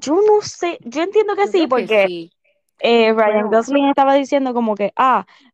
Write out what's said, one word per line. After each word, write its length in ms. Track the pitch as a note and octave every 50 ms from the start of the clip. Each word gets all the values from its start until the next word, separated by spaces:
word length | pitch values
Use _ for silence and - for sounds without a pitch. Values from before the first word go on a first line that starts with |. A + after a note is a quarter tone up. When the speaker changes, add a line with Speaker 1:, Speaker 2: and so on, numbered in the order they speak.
Speaker 1:
yo 140 | - B3+ D4+
no 260 | F4+ G#4 G#4+ G#4+ G#4 G#4
sé, 360 | - - - - F4 E4 - -
yo 200 | A#3 A#3 C#4+ E4
entiendo 340 | F#4+ G#4 G#4+ G#4+ G4+ G4+
que 100 | G4 G4+
Speaker 2:
Yo 20 | G4+
Speaker 1:
sí, 180 | G4+ F#4+ D#4+
Speaker 2:
creo 40 | A#3+ C4
que 140 | B3 F#3+
Speaker 1:
porque, 20 | -
Speaker 2:
sí. 440 | A3 G#3+ G3 F#3 F3+ E3+ E3 E3+ _ _ _ _ _ _ _ _ _ -
Speaker 1:
eh, 320 | - A#3 A#3 A#3 A3+ A3 A3
Ryan 340 | A3 A3 G#3+ G#3+ G#3+ G#3+ G#3+
Speaker 2:
Bueno. 20 |
Speaker 1:
Gosling 360 | G#3+ A3 A3+ A#3 C#4 C#4+ C#4+ C#4
estaba 260 | C#4 - C#4 C4+ C#4
diciendo 400 | C#4+ C#4 B3+ D4 C#4+ C4+ C4 B3
como 200 | A#3+ A#3 A3 G#3+
que, 160 | G3 G3+ G3 -
"Ah, 300 | - B3+ C4 B3 G#3 F3+ - _ _ _ B3